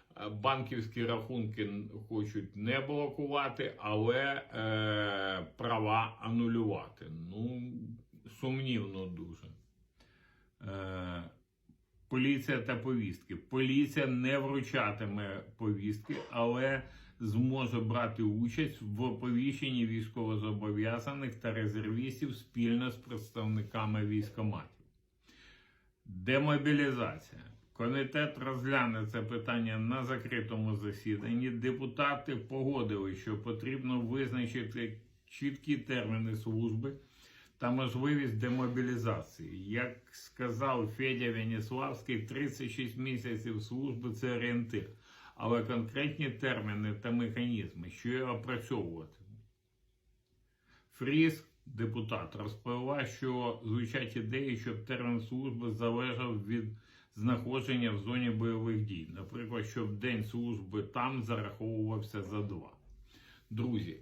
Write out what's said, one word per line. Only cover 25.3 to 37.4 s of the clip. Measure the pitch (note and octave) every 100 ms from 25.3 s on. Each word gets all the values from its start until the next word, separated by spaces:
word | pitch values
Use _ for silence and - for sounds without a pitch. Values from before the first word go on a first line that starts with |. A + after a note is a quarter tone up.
| - - - _ _ _ _ -
Демобілізація. | F#2 G2 C3+ D3 D3 D3 D3 C#3 B2 F#2 - - - - - -
Комітет | - A#2 C3+ C3 D3+ D3 C3
розгляне | B2+ C3 C3 C#3 A#2+ A2 G#2+
це | A#2
питання | A2 A#2 A#2 A#2 A2+ A2
на | A2+ C3
закритому | B2 B2 - A#2 A2 A2 A2 G2+
засіданні. | G#2 G2+ A2 G#2 A2+ A#2 B2+
Депутати | A#2 B2+ B2+ A#2+ C3 C#3+ C#3 - A#2+
погодили, | - C3+ C3+ C3+ A2 G2+ F#2+ F2+
що | A2 G#2
потрібно | A#2+ G#2+ A#2+ C3 B2+ B2
визначити | A2+ C3+ B2 B2 A2+ B2 G#2+ A#2+ A2+ G#2+ - - -
чіткі | - C#3 C#3 D3+ C3+
терміни | A2+ B2+ G#2+ A2+ A2+ G#2+
служби | A#2 A2 A#2 A2+ C#3 C#3 - - - -